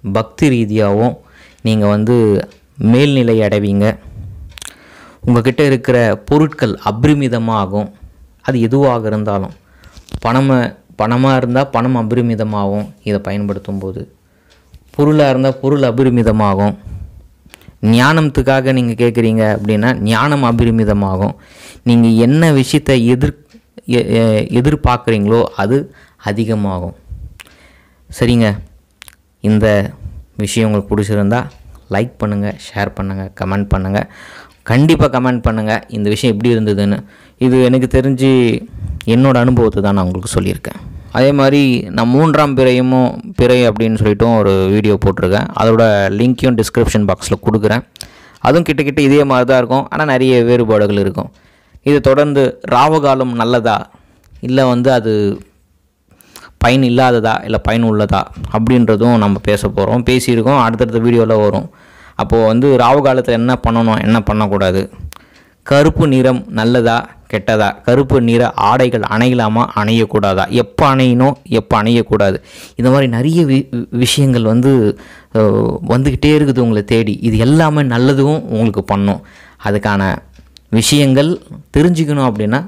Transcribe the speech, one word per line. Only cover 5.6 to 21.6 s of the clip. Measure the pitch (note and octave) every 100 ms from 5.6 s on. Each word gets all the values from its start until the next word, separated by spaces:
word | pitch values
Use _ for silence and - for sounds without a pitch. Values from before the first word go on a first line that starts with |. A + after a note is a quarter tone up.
இருக்கிற | C#3+ C3 B2 B2 A#2 F#2+ -
பொருட்கள் | D3 D#3 - A#2 G2 -
அபரிமிதமாகும். | G#2 C3+ D3 C3+ A#2 A2+ A2 F#2+ G2+ G2+ - - _ - _
அது | - C3
எதுவாக | A2+ C3+ C#3 A#2+ A2
இருந்தாலும், | G#2+ G#2 G2+ F#2+ - _ _ - - - - A2+
பணம-, | B2 C3+ B2+ A#2+ - _ -
பணமா | A2 A#2+ C3+ C3
இருந்தா | A#2+ B2
பணம் | C#3 A#2 B2 B2+
அபரிமிதமாகும் | A2 A#2+ A#2+ A2 G#2+ G#2 G2+ G2+ G2+ -
இதை | - G2+
பயன்படுத்தும் | G2 G2+ G#2 G2+ - G2
போது, | F#2+ F#2+ E2+ _ _ _ _ _ _ - _
பொருளா | - D3 D3+ C#3
இருந்தா | B2+ C3+
பொருள் | C3 C3+ C#3+
அபரிமிதமாகும். | C3 A#2 C3 A#2+ A2+ A2 G#2 F#2+ G#2 G2 - - - - - _ _ - - _
ஞானத்துக்காக | G#2+ A#2 C3 D#3+ D#3 C#3 B2+ C3+ C3
நீங்க | C3 A#2+ A2+ A#2+
கேக்குறீங்க | A#2 A2+ A2 A2 G2+
அப்படின்னா | G2+ G#2+ A2+
ஞானம் | B2+ G2+ A2+ C#3 C#3+
அபரிமிதமாகும். | B2 A#2 A#2 A2+ G#2+ G2+ G2 F#2 G2+ - - -